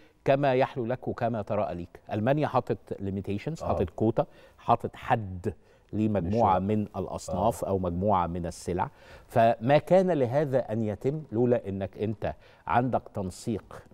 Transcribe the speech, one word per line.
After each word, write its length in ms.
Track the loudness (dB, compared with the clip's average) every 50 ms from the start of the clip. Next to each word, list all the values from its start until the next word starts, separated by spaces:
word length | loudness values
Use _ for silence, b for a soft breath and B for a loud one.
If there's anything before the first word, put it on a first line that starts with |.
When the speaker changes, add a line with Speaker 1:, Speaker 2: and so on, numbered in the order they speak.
| b b b b 2
Speaker 1:
كما 300 | 2 4 4 4 4 4
يحلو 320 | 4 2 2 0 -4 -4
لك 220 | -4 -4 -4 -4 -6
وكما 340 | -4 -2 -2 -2 -2 -2 -4
ترى 320 | -2 -2 -2 -2 -2 -4
ليك. 260 | -6 -8 -10 -14 -18 -12 -6 -4
ألمانيا 340 | 0 2 2 2 2 2
حاطط 320 | 0 0 0 0 0 -4 -6 -6 -10 -10 -8
ليميتيشنز، 640 | -6 -6 -4 -6 -4 -4 -6 -4 -4 -6 -8 -6 -4
Speaker 2:
آه. 40 |
Speaker 1:
حاطط 240 | -2 0 0 -2 -2
كوتا، 360 | -2 0 0 2 2 2 0 -2 B B B B B B
حاطط 380 | 0 2 2 2 2 -4 -10
حد 580 | -8 -2 0 0 0 0 -4 -8 -6 -6 -6 -8 -8 b b b b b b -2
لمجموعة 640 | 0 0 2 2 0 0 0 2 4 4 4 4 4
Speaker 2:
للشراء. 180 | 2 2 0 0
Speaker 1:
من 40 | -2 -4 -6
الأصناف 680 | -8 -8 -6 -6 -8 -8 -6 -2 0 0 0 0 0 -2
Speaker 2:
آه. 40 | -2
Speaker 1:
أو 100 | -2 0
مجموعة 480 | 0 -2 -2 0 2 2 4 2 2
من 200 | 0 -2 -4 -6
السلع. 440 | -6 -8 -8 -6 -4 -2 -2 -2 -4 B B B B B B B B
فما 500 | 2 4 4 4 4 2 2 4 4 4
كان 320 | 4 4 4 4 4 4
لهذا 480 | 2 2 2 2 2 0 0 2 2 0
أن 240 | 0 0 -2 -2 -2
يتم 400 | -2 -2 -2 -2 -4 -4 -4 -6 -4 0
لولا 360 | 2 4 4 4 2 0 -2
إنك 300 | -6 -4 -4 -6 -6 -4
أنت 360 | -4 -4 -2 -2 -4 -6 -6 -6 b b b b b
عندك 360 | b 2 2 2 2 0 -2 -4 -4 -8
تنسيق 680 | -8 -6 -6 -8 -8 -6 -4 -4 -6 -6 -10 -18 -20 -20 -20